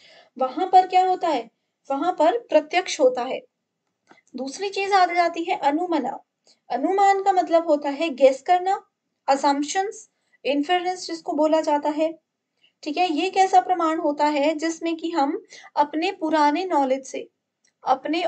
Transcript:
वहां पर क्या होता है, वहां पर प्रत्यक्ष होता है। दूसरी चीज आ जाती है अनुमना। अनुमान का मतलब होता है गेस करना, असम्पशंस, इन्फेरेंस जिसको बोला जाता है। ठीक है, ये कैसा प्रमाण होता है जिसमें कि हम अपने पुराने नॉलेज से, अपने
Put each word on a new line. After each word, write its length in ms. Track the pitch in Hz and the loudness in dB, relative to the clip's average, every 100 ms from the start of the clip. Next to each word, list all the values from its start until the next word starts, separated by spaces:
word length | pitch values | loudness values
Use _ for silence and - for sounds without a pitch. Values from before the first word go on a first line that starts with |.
| _ - _ - | _ -20 _ -6
वहां 280 | 262 311 370 | -6 -4 4
पर 200 | 370 370 | 4 6
क्या 220 | 370 370 | 2 2
होता 200 | 359 359 | 0 -2
है, 220 | 269 226 _ _ _ - | -4 -6 _ _ _ -8
वहां 220 | 277 330 | -4 -2
पर 260 | 359 311 466 | 0 0 0
प्रत्यक्ष 600 | - 311 302 349 359 - | 0 0 2 -4 -2 2
होता 220 | 254 - | 2 2
है। 180 | 262 202 - _ _ _ _ _ _ _ _ - | -6 -8 -12 _ _ _ _ _ _ _ _ -10
दूसरी 320 | 269 - 392 | -10 -8 -8
चीज 240 | 392 392 | -4 0
आ 140 | 403 359 | 2 2
जाती 380 | 349 339 339 | 2 0 -2
है 120 | 330 349 | -6 -2
अनुमना। 640 | 285 302 359 311 233 - _ _ _ _ - | 0 0 -2 -2 -4 -8 _ _ _ _ -8
अनुमान 520 | 247 311 392 392 392 | -4 0 4 4 4
का 100 | 392 | 2
मतलब 340 | 370 330 330 339 | 0 2 2 2
होता 240 | 294 285 | 0 0
है 180 | 277 330 | -4 -4
गेस 340 | 247 277 269 | 4 4 4
करना, 440 | - 359 370 403 _ _ _ _ - | 0 0 2 -4 _ _ _ _ -2
असम्पशंस, 840 | 277 294 285 294 381 403 440 - _ _ _ | 0 2 0 -2 -4 -4 -8 -20 _ _ _
इन्फेरेंस 640 | 247 294 285 359 349 359 - | -4 -2 0 0 -2 -6 -8
जिसको 260 | 330 - | -10 -6
बोला 280 | 302 311 320 | 0 2 2
जाता 300 | 311 294 330 | 2 0 0
है। 280 | 302 320 320 _ _ _ _ _ _ | -2 -2 -4 _ _ _ _ _ _
ठीक 140 | 311 302 | -8 -2
है, 160 | 359 | -2
ये 180 | 302 370 | 0 -2
कैसा 300 | 381 381 381 | 2 4 4
प्रमाण 380 | 370 359 320 320 | 4 0 0 0
होता 280 | 311 294 294 | -2 0 0
है 280 | 294 294 | 0 0
जिसमें 420 | 320 320 330 330 330 | -2 -4 -4 -6 -6
कि 140 | 330 | -4
हम 320 | 330 277 392 - - - - | -2 -2 -4 -10 -20 -8 -2
अपने 360 | 294 311 359 | -2 -2 -4
पुराने 520 | 392 311 311 294 311 | -4 -2 2 2 2
नॉलेज 420 | 381 302 269 269 262 | -2 0 0 -2 -6
से, 240 | 269 - _ _ _ _ _ | -14 -14 _ _ _ _ _
अपने 400 | - 277 294 330 | -2 -2 0 -2